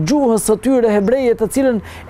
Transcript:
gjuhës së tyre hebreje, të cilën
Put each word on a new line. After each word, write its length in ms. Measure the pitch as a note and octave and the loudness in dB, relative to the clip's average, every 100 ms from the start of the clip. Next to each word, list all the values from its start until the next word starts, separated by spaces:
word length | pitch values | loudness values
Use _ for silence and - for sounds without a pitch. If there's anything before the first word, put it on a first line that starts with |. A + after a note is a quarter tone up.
gjuhës 400 | D#3+ D4 C4 A3 | 0 0 2 0
së 120 | - G#3+ | 0 -2
tyre 300 | B3 C4 A3+ | 0 2 2
hebreje, 440 | G#3 G3 C4+ B3 A3+ | 2 2 2 0 0
të 80 | A3 C4+ | -2 0
cilën 220 | C4+ A3 - - | 0 0 -6 -14